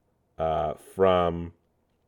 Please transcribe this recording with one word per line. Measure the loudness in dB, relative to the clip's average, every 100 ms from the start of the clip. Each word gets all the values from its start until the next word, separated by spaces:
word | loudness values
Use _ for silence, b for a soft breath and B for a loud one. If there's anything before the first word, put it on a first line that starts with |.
| _ _ _ -6
uh, | -4 -2 -4 -8 -10 0
from | 4 4 2 -2 -8 -14 _ _ _ _